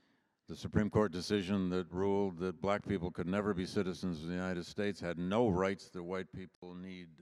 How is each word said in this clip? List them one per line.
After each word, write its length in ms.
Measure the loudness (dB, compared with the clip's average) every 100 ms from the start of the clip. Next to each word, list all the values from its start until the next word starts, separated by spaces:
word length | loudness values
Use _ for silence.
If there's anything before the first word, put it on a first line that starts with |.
| _ _ _ _ -14
The 80 | -8
Supreme 340 | 0 2 4
Court 220 | 4 4
decision 560 | 2 2 2 2 2 2
that 200 | 0 0
ruled 480 | 0 2 2 2 0
that 220 | -4 -2
black 260 | 0 0 0
people 240 | -2 -2
could 160 | -4 0
never 280 | 2 2
be 100 | 0
citizens 560 | 0 0 0 0 -2 -2
of 80 | -4
the 60 |
United 320 | -2 -2 -2 -4
States, 340 | -4 -2 -2
had 180 | -4 -2
no 300 | 2 4 6
rights 400 | 6 4 0 -6
that 120 | -10
white 280 | -6 -6 -6
people 420 | -10 -12 -14 -14
need 340 | -12 -12 -12 -14 -18